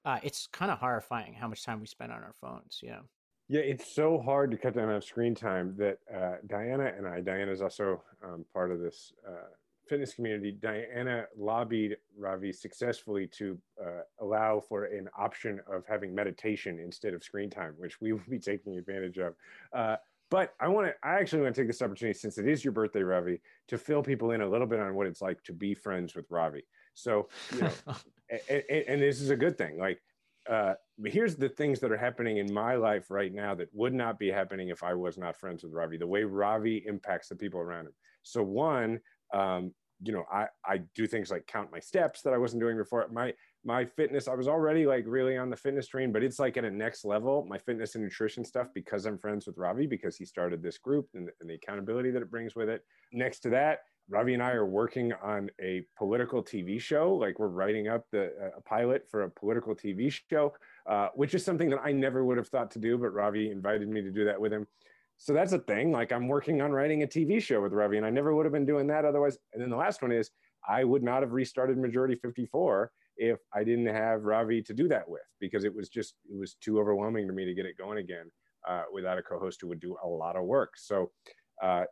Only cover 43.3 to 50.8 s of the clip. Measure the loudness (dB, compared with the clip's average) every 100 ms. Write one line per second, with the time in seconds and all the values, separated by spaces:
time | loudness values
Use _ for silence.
43.3 | -6 _ _ -2 0 0 0 0 0 -2
44.3 | 0 2 4 4 6 6 4 2 2 2
45.3 | 2 -2 -2 -2 -2 -2 -2 0 2 2
46.3 | 2 0 0 -2 -2 -4 -4 0 0 2
47.3 | 2 0 -6 -4 -4 -4 -4 -6 -2 -2
48.3 | -2 -4 -4 -4 -6 -6 -4 -4 -4 -4
49.3 | -6 -6 -4 -2 0 0 -2 -4 -6 -8
50.3 | -4 -2 -2 -4 -6